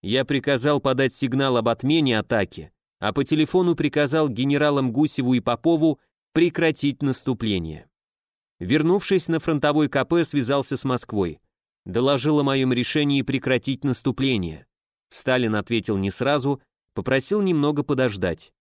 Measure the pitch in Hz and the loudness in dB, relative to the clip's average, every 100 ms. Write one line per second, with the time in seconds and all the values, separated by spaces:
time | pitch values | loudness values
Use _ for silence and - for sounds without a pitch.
0 | - 120 131 139 131 135 135 143 139 127 | -2 -2 0 -2 0 0 2 0 0 0
1 | 135 - 135 127 135 123 117 113 127 160 | 0 0 -2 0 2 2 0 0 0 2
2 | 143 113 104 113 98 - 76 _ _ _ | 2 0 0 -2 -2 -6 -16 _ _ _
3 | 104 123 135 156 151 185 180 170 156 147 | -4 -2 0 2 2 2 2 2 0 0
4 | 147 156 151 110 131 143 147 143 131 117 | 0 2 0 0 0 2 2 2 0 0
5 | 151 - 127 127 - 117 165 165 160 147 | 0 0 2 2 2 -2 2 2 2 0
6 | _ _ _ - 170 156 165 151 147 131 | _ _ _ 2 2 2 0 0 -2 -2
7 | 143 131 - 120 113 98 80 78 - _ | -2 -2 -4 -4 -2 -2 -4 -12 -18 _
8 | _ _ _ _ _ _ 180 143 156 196 | _ _ _ _ _ _ 0 2 2 0
9 | - 190 160 165 156 151 147 147 147 139 | 2 -2 0 -4 0 0 0 2 2 0
10 | 127 170 160 147 120 139 131 135 135 123 | 0 0 0 -2 0 -2 -2 -4 -2 -4
11 | - 107 90 76 _ _ _ _ - 98 | -4 -2 -2 -4 _ _ _ _ -6 -2
12 | 127 139 135 151 139 135 131 123 120 156 | 2 2 2 2 2 0 2 0 0 0
13 | 147 139 127 135 131 127 - 131 143 123 | 0 0 0 -4 0 -2 -2 -4 -2 -2
14 | - 120 135 120 87 78 - _ _ _ | -2 -2 0 0 -2 -8 -16 _ _ _
15 | _ - - 127 117 107 101 117 101 101 | _ -10 -2 0 2 -2 -2 -2 0 -2
16 | 98 95 127 143 131 139 _ _ _ - | -2 -2 -2 0 0 -4 _ _ _ -8
17 | 180 131 131 208 196 165 143 147 139 139 | -2 -2 0 -2 0 2 0 0 -2 0
18 | 127 98 90 82 - _ | 0 0 -4 -4 -12 _